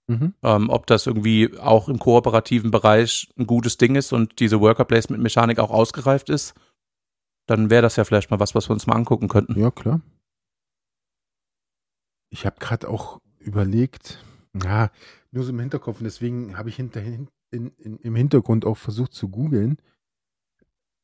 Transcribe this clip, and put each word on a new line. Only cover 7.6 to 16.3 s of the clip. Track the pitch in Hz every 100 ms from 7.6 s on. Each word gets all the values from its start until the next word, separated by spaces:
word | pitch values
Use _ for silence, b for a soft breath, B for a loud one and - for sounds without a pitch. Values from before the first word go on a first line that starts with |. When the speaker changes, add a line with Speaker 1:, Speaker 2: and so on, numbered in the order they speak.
| 107
Speaker 2:
wäre | 117
das | 117 -
ja |
vielleicht | 104 104 -
mal | 104
was, | 101
was | 113 -
wir |
uns | 107 -
mal | 113
angucken | 117 107 101
könnten. | 104 - 110
Speaker 1:
Ja, | 113
klar. | - 113 160 - _ _ _ _ _ _ _ _ _ _ _ _ _ _ _ _ _ _ _ _ _ _
Ich | - 101
hab | -
grad | - 117 -
auch | - - - _ _
überlegt, | 107 101 98 107 131 - - - b b _ 95
ja, | 92 107 110 b b b b
nur | 123
so | 127
im | 120
Hinterkopf, | 127 135 - 107
und |
deswegen | 113 - 120